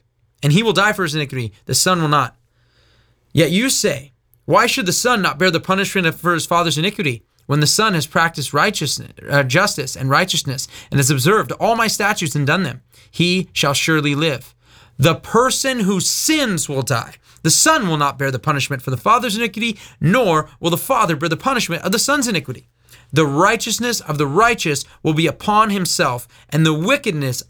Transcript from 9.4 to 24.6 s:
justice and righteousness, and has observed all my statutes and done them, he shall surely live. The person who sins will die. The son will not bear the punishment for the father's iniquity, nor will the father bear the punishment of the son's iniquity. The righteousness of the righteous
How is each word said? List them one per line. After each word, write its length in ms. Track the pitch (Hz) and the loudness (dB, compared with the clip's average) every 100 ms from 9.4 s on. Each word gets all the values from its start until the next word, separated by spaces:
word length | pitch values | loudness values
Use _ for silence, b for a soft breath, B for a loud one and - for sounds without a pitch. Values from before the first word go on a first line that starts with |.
justice 540 | 135 139 202 - 131 - | 2 2 2 -2 -6 -4
and 120 | 131 | 0
righteousness, 600 | 143 185 151 - 131 - B B | 2 2 -2 -4 -6 -10 B B
and 80 | 139 | 0
has 120 | 131 | 2
observed 400 | 143 127 214 135 | 2 2 2 0
all 220 | 139 185 | -2 0
my 140 | 233 220 | 2 0
statutes 480 | - 208 208 160 147 | 0 -2 -2 -2 -2
and 100 | 139 | 0
done 160 | 170 | 0
them, 200 | 170 120 _ b b | -2 -6 _ b b
he 380 | - 175 185 - | 0 2 2 -2
shall 220 | - 147 | -2 0
surely 400 | 139 - 156 147 | 0 0 0 0
live. 400 | 143 160 123 - _ b b b - | 0 -2 -4 -10 _ b b b 0
The 200 | 147 160 | 2 2
person 640 | - 226 254 254 269 254 | 0 2 2 0 -2 -2
who 180 | 190 196 | 0 0
sins 680 | - - - 311 254 175 - | -2 -2 0 0 0 -2 -4
will 140 | 139 | -4
die. 320 | 131 120 - - b b | -2 -4 -4 -14 b b
The 80 | 160 | 0
son 380 | 160 311 320 196 | 2 4 2 2
will 80 | 156 | 0
not 200 | 143 139 | 0 0
bear 140 | 139 | -4
the 80 | 131 | -4
punishment 420 | - 143 127 135 | -2 -2 -2 -6
for 120 | - | -6
the 40 | 127 | -4
father's 400 | 196 233 240 202 | 2 2 2 -2
iniquity, 400 | 233 220 233 - B B | -4 -4 -6 -6 B B
nor 480 | 147 226 214 156 151 B | 2 2 4 2 0 B
will 100 | 165 | -2
the 80 | 165 | -2
father 380 | - 262 202 156 | 0 0 0 0
bear 120 | 165 | -2
the 80 | 160 | -2
punishment 460 | 262 262 - 165 | -2 -2 -2 -4
of 80 | 180 | -2
the 80 | 214 | -2
son's 300 | - 294 247 | 0 0 0
iniquity. 400 | 185 131 117 _ _ b b b | -2 -4 -12 _ _ b b b
The 140 | 143 151 | 2 2
righteousness 720 | 139 190 226 - 208 240 233 | 4 2 2 -2 -4 -2 -4
of 180 | - 147 | -4 -2
the 80 | 147 | 0
righteous 580 | 151 233 240 | 4 4 2